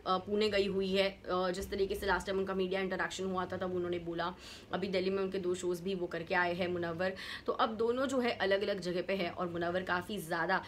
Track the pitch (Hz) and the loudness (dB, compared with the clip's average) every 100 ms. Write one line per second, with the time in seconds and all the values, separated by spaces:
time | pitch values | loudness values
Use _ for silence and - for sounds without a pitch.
0 | - 185 185 208 214 202 196 190 196 190 | 0 0 2 2 4 4 2 2 2 4
1 | 196 196 - 180 185 180 196 202 196 202 | 2 0 -2 0 2 0 -2 0 0 0
2 | 202 185 185 190 196 190 185 190 190 180 | 2 2 2 0 0 0 0 0 0 0
3 | 165 - 190 185 180 185 185 180 175 175 | -2 -2 -2 -2 -2 -2 -2 -2 0 -2
4 | 170 170 170 185 - - - 185 196 185 | -2 -2 -2 -4 -12 -16 -6 -2 0 2
5 | 185 196 190 196 175 180 180 175 175 190 | 2 2 0 0 0 0 0 0 -2 -2
6 | 175 170 165 180 175 175 180 180 175 165 | -2 -4 0 2 2 2 0 0 -2 0
7 | 185 190 - - - - 247 220 226 247 | -2 -2 -8 -6 -2 2 2 2 0 2
8 | 269 269 240 - 190 196 202 202 175 180 | 2 2 2 2 2 2 2 -2 -2 -2
9 | 175 196 170 - 180 170 170 180 185 180 | 0 0 -2 -2 -2 -2 0 0 0 -2
10 | 175 208 160 170 165 185 | -2 -6 -2 0 2 0